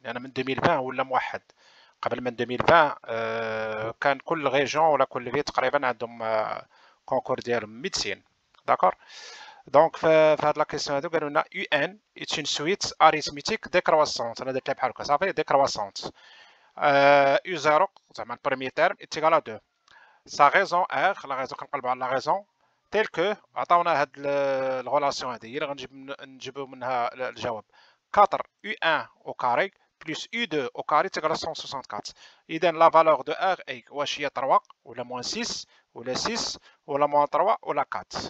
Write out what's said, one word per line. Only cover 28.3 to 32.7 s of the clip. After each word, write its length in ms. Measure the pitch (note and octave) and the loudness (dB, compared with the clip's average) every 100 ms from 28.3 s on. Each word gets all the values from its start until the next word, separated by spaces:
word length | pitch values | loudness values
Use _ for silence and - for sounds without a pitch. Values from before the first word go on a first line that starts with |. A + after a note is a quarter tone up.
| C#3+ - _ G3+ | 2 -6 _ -12
U 80 | G#3+ E3 | -4 0
un 200 | D3+ A2+ _ - | 0 -2 _ -16
au 80 | B2 | -4
carré 280 | B2+ B2 F#3+ _ _ _ - | -2 0 -2 _ _ _ -12
plus 220 | D3 - | -10 -8
U 140 | A#3 A#3 | -8 -4
deux 220 | D3+ B2 | -4 -4
au 100 | - | -8
carré 220 | - D3+ F3+ | 0 2 2
est 120 | F#3+ | -2
égal 140 | D#3 | -4
à 40 | D#3+ | -4
cent 180 | - | -6
soixante-quatre. 600 | D3+ - C3+ - G#2 - - - _ _ | -10 -10 -12 -10 -12 -12 -18 -20 _ _
إذا 220 | D#3+ F3 | 0 0